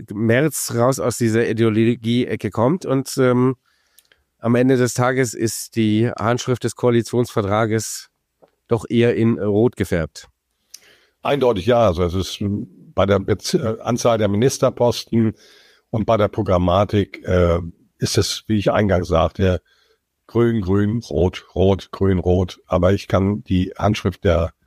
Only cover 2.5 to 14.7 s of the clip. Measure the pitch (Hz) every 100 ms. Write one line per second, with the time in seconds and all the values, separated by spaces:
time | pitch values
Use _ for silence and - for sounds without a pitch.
2.5 | 110 120 185 - 135 131 135 127 123 127
3.5 | 127 _ _ _ _ _ _ _ _ 113
4.5 | 120 131 127 123 - 123 131 123 - 110
5.5 | - - 113 110 107 117 - 107 120 -
6.5 | 123 117 - 123 117 - 120 120 117 98
7.5 | 104 113 110 - - - _ _ _ _
8.5 | _ _ 113 - 117 120 92 113 113 104
9.5 | 104 120 - 98 87 78 - - _ _
10.5 | _ _ - _ _ _ _ 113 143 127
11.5 | 104 98 120 107 85 87 92 90 - 101
12.5 | 101 - - - - 101 98 95 104 -
13.5 | 180 110 113 - 120 123 113 104 101 131
14.5 | - 131